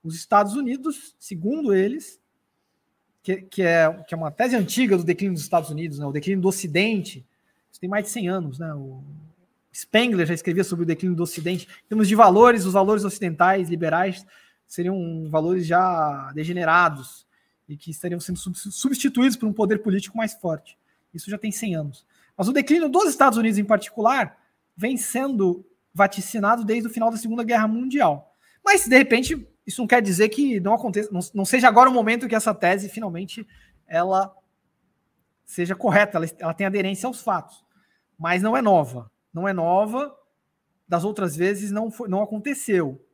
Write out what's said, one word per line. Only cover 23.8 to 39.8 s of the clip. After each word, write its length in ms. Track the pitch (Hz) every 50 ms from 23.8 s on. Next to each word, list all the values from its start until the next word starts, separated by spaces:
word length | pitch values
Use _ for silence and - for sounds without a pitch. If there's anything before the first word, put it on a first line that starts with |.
| - - - 233 214 226 269 269 202 180 - _ _ _ _ _ _ _ _
vem 220 | 175 208 247 269
sendo 680 | 233 - - - 240 269 277 262 208 196 180 175 180 - _ _ _ _ _ _
vaticinado 720 | 165 202 190 - 202 185 - - 220 202 202 233 240 220
desde 220 | 202 220 240 220
o 40 | 233
final 200 | 226 233 226 233
da 60 | 226
Segunda 260 | 220 226 220 226 240 240
Guerra 240 | 220 240 220 220
Mundial. 680 | 220 220 233 254 262 254 294 240 160 143 139 - _ _ _ _ _ _ _ _
Mas, 220 | 392 403 370 -
de 100 | 226 262
repente, 500 | 262 269 269 233 240 254 - 330 269 220 _ _ _ _
isso 160 | - - -
não 60 | 240
quer 140 | 214 247 247
dizer 280 | 214 196 180 170 214 214
que 300 | 220 269 285 269 233 196
não 140 | 175 196 220
aconteça, 360 | 233 - 226 180 208 214 208
não, 80 | 202 175 180 - -
não 120 | 202 190
seja 220 | - 254 262 240
agora 220 | 247 214 233 254 262
o 40 | 254
momento 340 | 240 214 214 233 233 254
que 80 | 214 226
essa 180 | 220 - 226 202
tese, 360 | - - 175 190 196 196 202
finalmente, 580 | - 220 220 190 165 170 196 - - 233 208 _ _ _ _ _ _ _ _
ela 480 | _ 165 165 175 190 190 190 196 190 _ _ _ _ _ _ _ _ _ _ _ _ _ _ _ _ _ _ _ _ _ _ _
seja 300 | - - 185 175 175 190
correta, 420 | 185 - 220 170 202 208 208 -
ela, 80 | 165 165 160 - _
ela 140 | 170 160 165
tenha 140 | - 202
aderência 400 | 190 196 202 190 190 196 190 -
aos 140 | 262 240 -
fatos. 420 | - 226 190 165 - - - _ _ _ _ _ _ _ _ _ _ _ _
Mas 240 | _ 156 165 180 185
não 160 | 196 220 233
é 40 | 269
nova. 480 | 240 208 190 170 147 120 127 120 113 107 _ _ _ _ -
Não 140 | 165 185
é 60 | 196 190
nova, 600 | 180 165 170 180 190